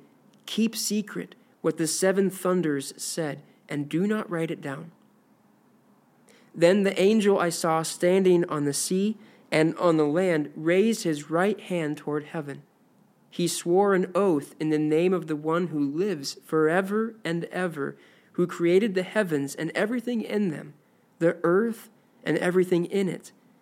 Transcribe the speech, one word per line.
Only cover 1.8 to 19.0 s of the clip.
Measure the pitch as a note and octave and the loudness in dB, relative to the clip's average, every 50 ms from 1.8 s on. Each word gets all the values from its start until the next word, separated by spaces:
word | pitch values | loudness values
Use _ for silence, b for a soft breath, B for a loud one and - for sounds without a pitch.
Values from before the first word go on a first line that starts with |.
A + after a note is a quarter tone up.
| E3 D#3 | -2 -2
seven | - - F#3 F#3+ F#3+ G3+ G3 F#3 | -2 0 0 2 2 2 2 0
thunders | F#3+ - - F3+ F#3 F#3 E3 D#3 C#3+ C3+ C#3 - - | 0 -2 -2 0 0 2 0 0 -2 -4 -6 -8 -12
said, | - - - - F3 D#3+ D3 C#3 D3 b b b b b - | -10 -10 -8 -6 -6 -6 -6 -8 -10 b b b b b -8
and | D#3 D3 C#3+ D3 | -8 -6 -6 -4
do | D#3 E3 G3 | -2 -2 0
not | G#3 G#3+ G#3+ - - | 0 -2 -4 -4 -6
write | E3+ E3 E3 D#3 | -6 -4 -4 -4
it | E3+ F#3+ | -6 -8
down." | D#3 C#3+ C3+ D3+ E3 E3 - _ _ _ _ _ _ _ _ _ _ _ _ _ _ _ _ _ _ _ _ _ _ _ _ _ b b b b b b b | -10 -10 -10 -10 -14 -16 -20 _ _ _ _ _ _ _ _ _ _ _ _ _ _ _ _ _ _ _ _ _ _ _ _ _ b b b b b b b
Then | - E3 E3+ G3 G#3 F#3+ | 4 4 6 6 6 4
the | G3 - - | 2 2 4
angel | F#3 G3+ A3+ A3 G3 G3+ G3 - | 4 4 4 4 4 4 4 4
I | F3 E3+ | 2 0
saw | E3 - - E3 D#3+ D#3+ | -2 -2 0 0 0 0
standing | D#3+ - - - F3 F3+ F#3 F#3+ F#3+ F3+ F3+ E3+ F3 | -2 -4 -4 0 2 4 4 6 6 6 6 4 4
on | - E3+ D3 C#3+ | 0 -2 -2 -2
the | C#3 | -2
sea | C#3 - - - F#3 F#3+ G3+ G#3+ G#3+ B B B B B B B | -2 -2 -2 -2 0 0 0 0 -2 B B B B B B B
and | - D#3 D#3+ E3 D#3+ - | 2 2 2 2 2 2
on | F3+ F3 E3 | 2 2 4
the | D#3 D3+ | 4 2
land | D3 D3 F3+ F#3+ F3+ E3 D3+ D3 D3 - | 2 2 2 2 2 2 0 -2 -4 -8
raised | E3 D#3 E3 F3 F#3+ A3 A3+ A3 - | -4 0 2 2 4 4 2 0 0
his | - E3+ D#3 D3 D3 - | -2 -2 -4 -4 -4 -2
right | D#3 E3+ F#3+ G#3+ G3 - | 0 0 0 0 -2 -4
hand | - - F3+ E3+ D#3 D3 D3+ | -6 -6 -4 -4 -4 -4 -6
toward | D3+ - D3 D3 D3+ D3 | -6 -6 -6 -6 -6 -6
heaven. | - - E3 C#3+ C#3+ C3+ C#3 - _ _ _ _ _ _ _ _ _ _ _ _ _ | -8 -10 -10 -8 -10 -12 -14 -18 _ _ _ _ _ _ _ _ _ _ _ _ _
He | - - F3 E3 | -4 -2 -2 -2
swore | - - - E3+ F3 F#3+ G3+ G3+ G3 | -2 -4 -2 2 2 4 4 4 2
an | F3+ F#3 F#3 - | 2 0 0 0
oath | F3 G3+ F#3+ D#3 C#3+ C#3+ - - - | 0 2 2 2 0 -2 -6 -8 -4
in | D#3 D#3 | -2 0
the | D#3 D3+ | 0 2
name | D3+ D3+ D3+ D#3+ F3 F#3 | 2 2 2 2 4 2
of | F#3 F3 D#3+ | 0 0 -2
the | D#3 D#3 | -4 -6
one | D3 D3+ D#3+ D#3+ F3 F#3 D#3 | -4 -2 -2 0 0 -2 -2
who | D#3 D3 | -2 -2
lives | C#3+ C#3 C#3+ E3 G3 G#3+ F3 D3 C#3 - - - - | -2 -2 -2 -2 -2 -2 -4 -4 -6 -10 -12 -14 -6
forever | - D#3+ D#3+ D#3 D#3 E3 F#3+ G3 F#3+ G#3 A3 A3+ A3+ A3 - - | -2 0 2 2 4 2 2 0 0 -2 -2 -2 -4 -6 -8 -6
and | E3 E3+ E3+ - | -4 -4 -4 -4
ever, | - - F3+ F#3 F3 D#3 C#3+ C#3 C#3+ - b b b b b b b | -6 -6 -4 -4 -4 -6 -6 -8 -8 -8 b b b b b b b
who | b - F3+ | b -2 -2
created | F3 - - E3+ E3+ F3+ F#3+ A3+ A3 F3+ | -2 -2 0 2 4 4 4 4 2 0
the | F#3 | -2